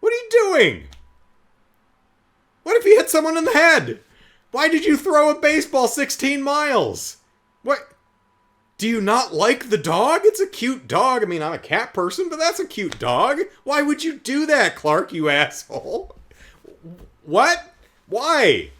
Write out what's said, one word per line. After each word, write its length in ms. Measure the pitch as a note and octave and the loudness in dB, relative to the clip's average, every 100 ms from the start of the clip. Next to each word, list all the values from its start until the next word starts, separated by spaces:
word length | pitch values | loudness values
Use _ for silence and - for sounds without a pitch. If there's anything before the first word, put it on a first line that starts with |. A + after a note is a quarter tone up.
What 120 | G#4 | 0
are 40 | A#4+ | -2
you 120 | A#4 | 0
doing? 540 | A4+ G#4 F4 G3 F#2+ C#2+ - - _ _ _ _ _ _ _ _ _ _ _ _ _ _ _ | 2 2 4 2 0 -14 -20 -20 _ _ _ _ _ _ _ _ _ _ _ _ _ _ _
What 140 | - A4+ | -2 0
if 80 | |
he 120 | A#4 G#4+ | 6 6
hit 140 | - | 6
someone 260 | D#4+ D#4 E4 | 0 0 -2
in 80 | |
the 80 | D#4+ | 0
head? 480 | A4 E4 D#4 B2+ A2 _ _ _ _ _ | 4 6 4 2 -10 _ _ _ _ _
Why 180 | B3 D#4 | -2 0
did 160 | D#4+ | 0
you 120 | E4 C#4+ | 2 0
throw 340 | - D4+ D4+ | 2 2 4
a 100 | D4+ | 2
baseball 480 | D4 D#4 C#4 C4+ A#3+ | 2 2 0 0 0
sixteen 540 | - C#4 - C4+ C#4 | -2 -6 -4 -4 -2
miles? 760 | C4+ D4 D4 B3 C3+ F2+ - - _ _ _ _ | -2 -2 0 0 0 -4 -12 -16 _ _ _ _
What? 260 | - C4+ - _ _ _ _ _ _ _ _ _ | -4 -4 -6 _ _ _ _ _ _ _ _ _
Do 100 | G#3+ | -4
you 120 | A#3 | -2
not 320 | G3 A3+ A#3+ | 0 0 0
like 380 | E3 G#3 C4 B3+ | 0 0 0 0
the 80 | G#3+ | -2
dog? 440 | C#3+ E3 A#3 E4 | 0 0 2 4
It's 160 | G#4 G#4+ | 2 2
a 60 | F#4+ | -4
cute 420 | - A#3+ C4 B2 | -4 -6 -6 -4
dog. 340 | C#3 B3+ B3+ | 0 2 0
I 40 | G#3 | -2
mean, 160 | E3+ | -4
I'm 100 | D3+ | -6
a 60 | D#3+ | -8
cat 360 | - E3+ A#3+ | -4 -4 -4
person, 340 | - F3+ - F4+ | -4 -4 -4 -6
but 100 | D#4+ | -2
that's 200 | E4 F4 | -4 -2
a 80 | F#4 | -8
cute 320 | - F#3+ - | -8 -8 -6
dog. 420 | A#2+ B2 G#3+ C#4+ - - | -2 2 2 0 -6 -10
Why 180 | - D4 | -4 -2
would 220 | D4 D4 | 0 -2
you 160 | D#4 C#4+ | -4 -8
do 260 | - C#4 D4+ | -6 -4 0
that, 280 | D4 G3+ | 2 2
Clark, 380 | - D3+ D3+ - | 0 0 0 -2
you 160 | D#3+ D3+ | -4 0
asshole? 880 | C#3+ C#3+ - - C3+ - G#3 F#4+ - - - - - - - E3 F3 - _ | 0 0 -4 -14 -12 -8 -10 -10 -20 -20 -20 -20 -20 -20 -20 -20 -20 -20 _
What? 480 | D3 E3+ C#4 F4 - _ _ _ _ | -4 2 2 0 -6 _ _ _ _
Why? 600 | G3+ C#4+ D#4+ A3 A#2 C#2+ - | -6 -2 2 4 2 -2 -16